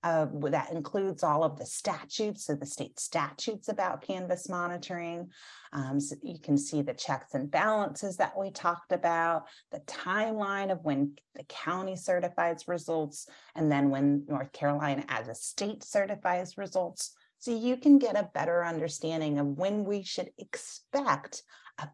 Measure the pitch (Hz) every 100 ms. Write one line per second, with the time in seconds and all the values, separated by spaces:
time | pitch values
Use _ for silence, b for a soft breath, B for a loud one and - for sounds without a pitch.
0 | 170 165 151 147 151 226 - 165 - 202
1 | 196 175 165 147 160 143 156 - 202 156
2 | - - 214 208 - 143 143 - - -
3 | - 165 143 143 - 214 - 208 185 143
4 | - 185 180 175 - 180 175 175 - 175
5 | 170 170 180 B B B B 147 131 139
6 | 143 147 269 160 - 143 143 151 139 123
7 | - 135 - 139 143 160 208 214 202 -
8 | 202 180 196 190 196 190 175 175 - 180
9 | 170 165 165 160 B B _ - - -
10 | 185 202 220 214 196 196 196 180 160 139
11 | 143 - _ - - - - 180 190 185
12 | 190 180 175 175 170 160 - 175 151 165
13 | 147 143 - B B - 156 139 139 135
14 | 143 143 143 139 135 - 143 147 147 139
15 | 147 120 110 113 - - 202 214 - 208
16 | 190 202 185 180 185 - 196 185 175 -
17 | - b b _ - 226 240 254 302 277
18 | 240 202 - - 160 175 170 165 160 -
19 | 160 160 156 143 143 139 190 208 196 208
20 | 180 - 175 - 196 - - - _ 277
21 | 262 143 - - - B B - 147